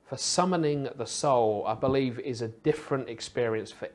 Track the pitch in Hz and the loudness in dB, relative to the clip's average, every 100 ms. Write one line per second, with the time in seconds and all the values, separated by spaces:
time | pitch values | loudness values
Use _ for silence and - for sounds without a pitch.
0 | _ 131 - - 180 175 156 147 135 139 | _ -6 -2 2 2 4 2 0 -4 -6
1 | 113 - 151 127 110 104 - 113 135 135 | -6 -2 4 4 4 2 -2 0 2 2
2 | 131 120 135 117 113 - 156 151 - 139 | 0 -2 -6 -4 -6 -2 0 0 0 -4
3 | 120 113 - - 117 110 101 - - | -2 -10 -8 -2 0 0 -4 -10 -10